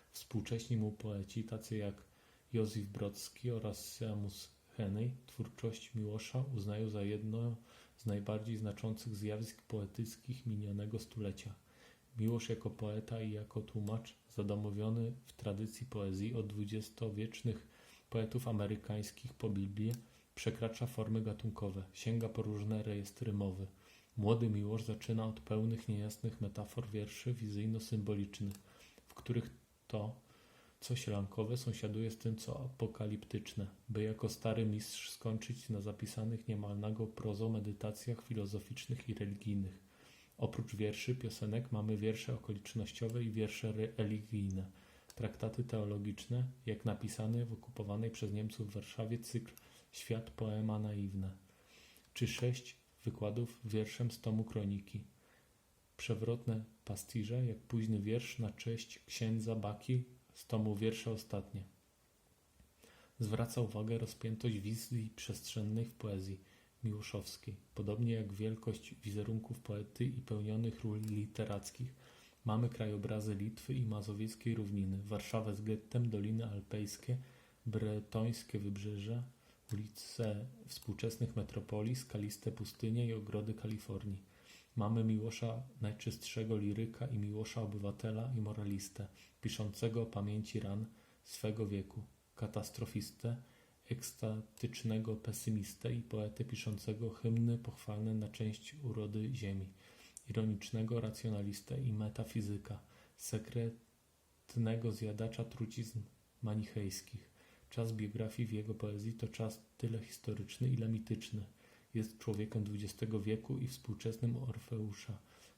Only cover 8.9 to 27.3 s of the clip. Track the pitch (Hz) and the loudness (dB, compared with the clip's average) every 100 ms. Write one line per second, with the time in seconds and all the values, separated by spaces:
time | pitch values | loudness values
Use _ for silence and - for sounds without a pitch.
8.9 | 110 117 101 104 107 110 - - 113 98 | 0 -2 -2 -2 0 -4 -8 -4 -2 -2
9.9 | - 110 - - 123 117 104 104 101 104 | -2 -4 -4 -6 -4 0 0 0 -2 0
10.9 | 110 - - 101 98 - - - - - | -2 -4 -2 -2 -2 -8 -12 -16 -20 -20
11.9 | - _ 117 110 117 117 113 110 - 107 | -20 _ 2 4 4 0 0 0 -2 -2
12.9 | 107 - 113 110 107 107 110 104 110 104 | -2 -2 -2 -2 -2 -4 -4 -2 -2 0
13.9 | 113 - - - - 101 104 104 101 110 | 0 -2 -14 -8 -2 2 2 2 2 2
14.9 | 113 117 127 - - 107 98 107 - - | 4 2 -2 -10 -4 -2 0 -2 -4 -6
15.9 | 110 98 95 104 120 104 104 101 110 107 | -2 0 0 0 0 0 -2 0 -2 -4
16.9 | - 113 101 110 - 120 107 - - - | -2 -2 0 -2 0 0 0 -4 -20 -20
17.9 | - - 117 110 123 123 107 101 104 - | -20 -2 0 2 0 2 2 2 0 0
18.9 | 107 101 - - - 113 98 98 101 107 | -2 -2 -6 -12 -2 0 2 2 2 2
19.9 | 120 - - - - - - 113 - 123 | 2 -4 -20 -18 -2 -2 0 -2 0 -2
20.9 | - 107 110 110 101 113 101 101 95 92 | 0 2 2 2 0 -2 -2 -2 -2 -6
21.9 | - 117 117 110 113 107 104 104 110 107 | -4 2 2 2 0 0 0 0 0 0
22.9 | 101 98 - 120 101 98 92 98 - - | -2 -4 -4 0 2 2 0 -6 -8 -20
23.9 | - - - 104 117 117 104 104 110 110 | -20 -8 2 6 8 8 4 2 0 0
24.9 | 110 - 113 110 110 - 107 110 113 - | -2 2 2 2 -2 0 4 4 2 0
25.9 | 104 107 - 117 - 101 104 104 - 107 | 0 0 -2 -4 -2 -2 -2 -4 -4 -2
26.9 | 107 101 - 127 | -2 -4 -2 -2